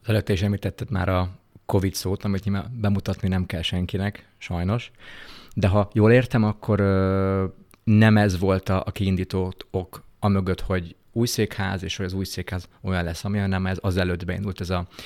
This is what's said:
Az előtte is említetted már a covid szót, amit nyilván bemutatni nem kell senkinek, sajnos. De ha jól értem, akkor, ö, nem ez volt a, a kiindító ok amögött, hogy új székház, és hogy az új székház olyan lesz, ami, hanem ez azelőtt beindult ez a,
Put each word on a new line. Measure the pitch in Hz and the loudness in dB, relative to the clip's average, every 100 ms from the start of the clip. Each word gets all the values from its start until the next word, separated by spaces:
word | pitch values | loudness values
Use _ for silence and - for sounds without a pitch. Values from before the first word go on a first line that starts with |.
Az | - | -2
előtte | 107 - | 0 2
is | 98 | 0
említetted | 101 101 98 - - | 0 0 -4 -6 -6
már | 92 90 | -2 0
a | 92 92 - _ - - | 2 0 -6 _ -18 -2
covid | 101 95 | 0 0
szót, | - 92 98 | -2 -4 -4
amit | 104 98 | -2 -2
nyilván | 98 101 - 120 | -2 -4 -4 -2
bemutatni | 104 101 - 95 95 | 0 0 -2 -2 0
nem | 92 90 | 0 -2
kell | 85 | -4
senkinek, | - 90 90 98 98 - - _ | -2 -2 -2 -2 -4 -6 -14 _
sajnos. | - 87 90 117 - - - - - - - | -8 -4 0 -2 -4 -18 -20 -18 -18 -20 -12
De | - 98 | 0 2
ha | 104 101 | 4 2
jól | 110 107 | 4 6
értem, | 123 123 117 | 6 4 2
akkor, | 107 104 - 101 | 2 0 0 2
ö, | 98 95 95 98 95 98 95 - - _ | 2 2 2 2 0 0 -2 -6 -20 _
nem | - 107 110 107 | 2 6 8 6
ez | 104 90 | 4 2
volt | 95 95 - | 2 0 0
a, | 92 - | -2 -2
a | |
kiindító | - 95 90 92 95 92 - - | -4 -2 -2 -2 -4 -4 -8 -8
ok | 95 90 - - - | -6 -6 -12 -20 -4
amögött, | 104 98 92 90 | 0 2 0 -2
hogy | - 92 85 - _ | -2 -2 -4 -12 _
új | 117 117 | -2 -2
székház, | - 104 - 95 95 | 0 -2 -2 -4 -4
és | 87 - | -6 -6
hogy | 92 | -4
az | |
új | 95 | -4
székház | 92 - 90 92 - _ | -6 -6 -6 -8 -8 _
olyan | 95 92 | -4 -2
lesz, | 85 82 | -2 -4
ami, | 104 104 | -2 -2
hanem | 98 95 95 | 0 0 -2
ez | 92 | -2
azelőtt | 104 90 90 87 | -2 0 0 -2
beindult | 87 90 101 90 | -4 -6 -6 -6
ez | 90 | -4
a, | 92 90 - | -4 -6 -12